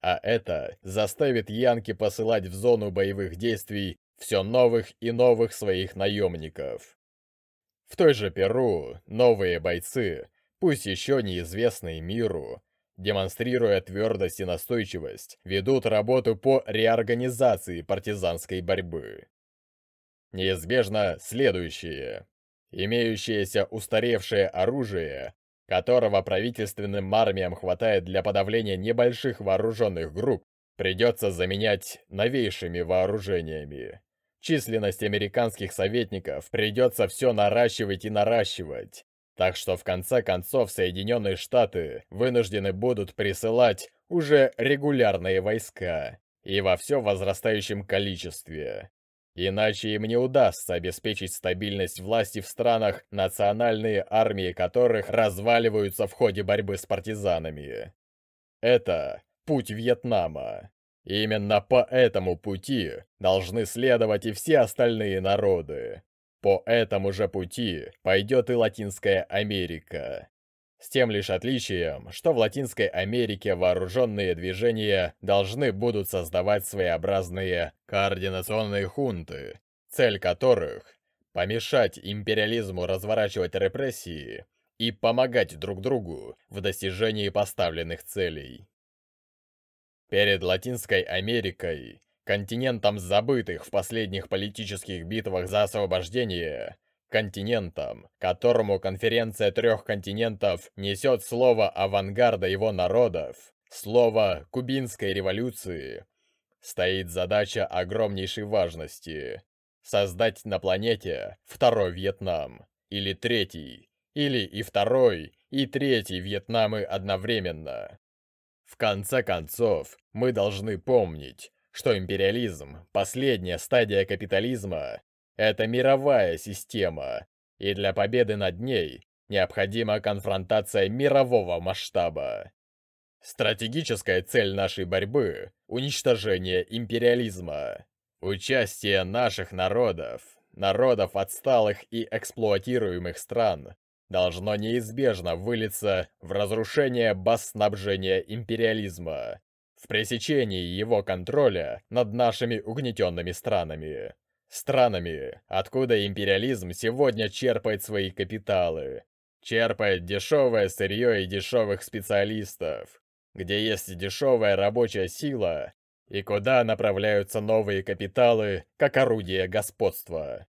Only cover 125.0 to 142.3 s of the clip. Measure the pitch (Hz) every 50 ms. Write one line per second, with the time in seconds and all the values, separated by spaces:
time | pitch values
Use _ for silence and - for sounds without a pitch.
125 | _ _ _ _ _ _ _ - 107 110 110 - 113 110 117 123 127 135 135 135
126 | 135 143 139 120 101 87 85 85 - 104 98 - - _ - 113 95 87 82 76
127 | 67 65 60 55 - _ _ _ _ _ _ _ - 98 101 95 101 98 92 -
128 | 101 101 113 127 120 104 107 101 101 92 87 87 113 127 131 107 85 73 62 -
129 | _ _ _ _ _ _ 101 98 92 90 - - 98 98 98 113 113 107 104 107
130 | 101 107 104 101 92 98 98 95 92 - 110 107 104 - - 107 98 98 107 127
131 | 139 143 135 139 135 123 123 117 98 87 87 85 87 90 95 - - - _ 101
132 | 87 85 80 78 69 65 55 50 50 - _ _ _ _ _ _ _ _ _ _
133 | _ _ _ _ _ - - - 120 107 110 101 113 113 120 156 160 - 120 101
134 | - - 92 92 92 - - 127 107 98 95 98 98 92 - - 95 87 95 95
135 | 95 101 117 143 123 95 71 - - - _ _ _ _ - 123 131 143 139 -
136 | - 139 120 110 95 107 98 92 92 92 90 92 90 _ 110 117 120 101 113 113
137 | 117 120 120 123 123 113 95 92 90 82 76 73 71 60 50 50 - _ _ _
138 | _ _ _ _ - 92 101 98 - - 135 131 117 95 - - - 104 98 95
139 | 95 92 98 117 123 113 98 - 95 - - 90 92 95 101 117 123 113 92 80
140 | 76 58 57 64 - - - _ _ _ _ - 98 98 98 101 127 131 123 101
141 | 98 92 - 98 98 - - - - 135 131 120 107 104 101 - - _ - 117
142 | 113 - - 110 - -